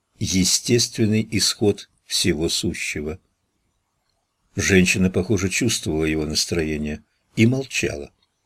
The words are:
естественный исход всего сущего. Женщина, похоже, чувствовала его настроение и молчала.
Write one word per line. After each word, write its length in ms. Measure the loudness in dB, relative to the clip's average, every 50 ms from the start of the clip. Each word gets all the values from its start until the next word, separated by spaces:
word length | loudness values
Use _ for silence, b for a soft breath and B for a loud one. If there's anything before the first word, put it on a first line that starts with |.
| _ _ _ _
естественный 1080 | -4 0 2 2 2 2 0 0 2 2 2 2 2 0 0 0 0 2 2 0 0 -2
исход 580 | -2 0 0 0 0 2 2 2 2 0 -6 -18 _ _ _
всего 420 | -6 -4 0 0 0 2 2 0 -2
сущего. 680 | -2 -2 -2 -2 -4 -4 -6 -6 -6 -6 -6 -8 -8 -10 _ _ _ _ _ _ _ _ _ _ _ _ _ _ _ _ _ _ _ _ _ _ _ _ _ _ _
Женщина, 540 | -4 2 4 6 6 6 4 4 2 2 2
похоже, 380 | 2 0 0 0 0 0 0 -2
чувствовала 560 | -2 0 0 0 -2 -2 -4 -4 -2 0 0
его 200 | 0 0 -2 -2
настроение 760 | -2 -2 -2 -2 0 -2 -2 -2 -2 -2 -4 -4 -6 -6 -8 -12 _ _ _ _ _ _
и 100 | 0 0
молчала. 640 | 0 0 -2 -4 -6 -4 -4 -4 -4 -4 -8 -12 -14 _ _ _ _ _ _ _